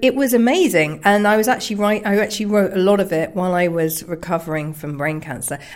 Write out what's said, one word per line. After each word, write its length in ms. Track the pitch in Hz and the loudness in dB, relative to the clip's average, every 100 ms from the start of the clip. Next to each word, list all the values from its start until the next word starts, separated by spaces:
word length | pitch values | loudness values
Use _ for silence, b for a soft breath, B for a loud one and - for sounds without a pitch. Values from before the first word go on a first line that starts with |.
it 140 | 254 262 | 0 2
was 180 | 269 | 2
amazing. 680 | 233 233 349 302 180 151 151 | 2 4 4 2 2 0 0
And 240 | 202 208 208 | 2 4 4
I 80 | 214 | 4
was 100 | 226 | 2
actually 280 | 254 - 202 | 0 -2 -2
write-, 300 | 208 214 214 | 0 0 0
I 100 | 202 | 0
actually 300 | 214 - 208 | 0 -4 0
wrote 260 | 208 190 | 2 2
a 40 | 196 | 2
lot 200 | 190 202 | 4 4
of 120 | 196 | 2
it 240 | 160 165 190 | 0 -2 -2
while 180 | 185 | 0
I 140 | 175 175 | 2 2
was 360 | 165 160 160 - | 2 -2 -4 -8
recovering 680 | 165 170 165 160 156 151 | -10 -4 -4 -2 -6 -6
from 240 | 156 147 143 | -8 -8 -4
brain 220 | 147 156 | -4 -4
cancer. 380 | 151 123 - 143 B | -8 -8 -8 -8 B